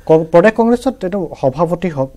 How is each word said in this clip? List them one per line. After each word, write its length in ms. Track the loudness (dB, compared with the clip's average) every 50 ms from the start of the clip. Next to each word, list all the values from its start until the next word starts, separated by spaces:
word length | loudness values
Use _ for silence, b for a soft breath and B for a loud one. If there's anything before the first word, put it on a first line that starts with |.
| b
ক-, 180 | 2 2 2 2 2
প্ৰদেশ 200 | 4 4 4 4 2
কংগ্ৰেছত 480 | 2 0 0 0 0 -2 -4 -6 -4 -6
এইটো 300 | -6 -6 -6 -6 -8 -6 -4
সভাপতি 480 | -4 -2 -2 -2 -2 -2 -2 -4 -4 -4
হওক 220 | -4 -4 -6 -6 -6